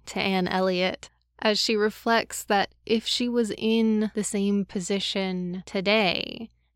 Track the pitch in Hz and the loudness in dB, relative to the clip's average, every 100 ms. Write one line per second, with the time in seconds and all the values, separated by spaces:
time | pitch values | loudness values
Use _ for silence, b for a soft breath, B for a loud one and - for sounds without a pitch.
0 | - - 202 190 185 185 190 180 185 - | -10 -4 0 0 0 2 2 2 0 -2
1 | - _ _ - 220 208 - 220 214 - | -12 _ _ -2 0 2 2 2 0 0
2 | - 226 - - - 202 - _ - 226 | 0 0 0 -6 0 0 0 _ -2 0
3 | - - 240 240 220 - 214 226 226 214 | 0 -2 0 0 0 0 0 2 4 2
4 | 214 - 202 202 202 202 190 208 180 196 | 0 -2 -4 0 0 0 0 -4 -2 -2
5 | - 202 190 185 180 180 - 202 185 214 | -2 -2 -2 -4 -4 -6 -6 -2 2 4
6 | 196 - - - 220 _ _ | 4 0 -4 -10 -14 _ _